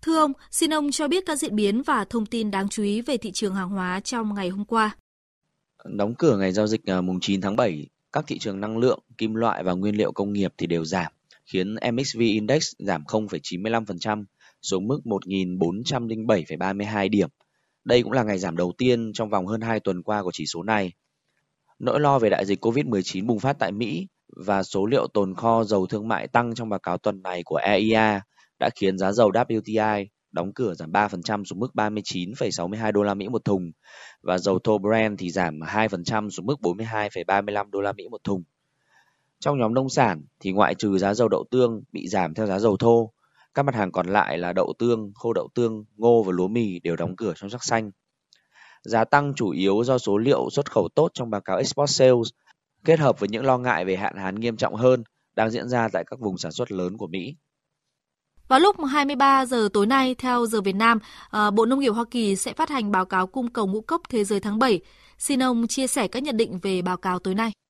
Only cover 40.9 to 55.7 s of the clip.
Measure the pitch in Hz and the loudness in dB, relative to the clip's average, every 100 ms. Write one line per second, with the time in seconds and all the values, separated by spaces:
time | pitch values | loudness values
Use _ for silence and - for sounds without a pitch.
40.9 | 95 98 104 117 98 - 127 123 113 - | 2 2 2 2 2 0 2 2 0 -10
41.9 | - - 98 87 85 107 95 110 95 117 | -12 -4 -2 -2 -2 -2 2 2 4 6
42.9 | 117 110 _ _ _ _ - 139 113 95 | 6 4 _ _ _ _ -2 0 0 -2
43.9 | 92 87 104 - 80 87 90 90 - 117 | 0 2 2 2 -2 -2 0 -2 0 0
44.9 | 117 104 101 117 107 - - 120 110 107 | 0 -4 -8 -4 -2 -4 -2 -2 -2 -12
45.9 | _ 113 117 98 90 92 117 110 87 85 | _ 4 6 4 0 0 0 -2 -2 -4
46.9 | 82 85 92 110 82 98 120 - 117 110 | -2 -4 -4 -6 -6 -10 -10 -2 -2 -4
47.9 | 98 _ _ _ _ _ _ - - - | -12 _ _ _ _ _ _ -20 -20 -2
48.9 | 110 113 143 143 143 107 73 98 98 120 | 0 4 2 2 -2 -2 0 2 2 2
49.9 | 127 - 101 117 139 - - 139 - 85 | 0 2 0 2 2 0 -2 0 0 0
50.9 | - 165 - 120 104 - 95 131 - 143 | 2 0 0 -4 -6 -2 -2 -2 0 0
51.9 | - 131 123 117 - _ _ _ _ - | 6 6 6 2 -6 _ _ _ _ 2
52.9 | 160 143 - 101 107 135 127 123 87 92 | 4 6 2 -2 -2 2 2 2 0 0
53.9 | 92 101 - 95 98 117 110 131 107 127 | -2 -2 -4 -6 -4 -4 -2 -2 2 4
54.9 | 127 113 _ _ - 110 113 120 | 4 0 _ _ 0 0 0 -2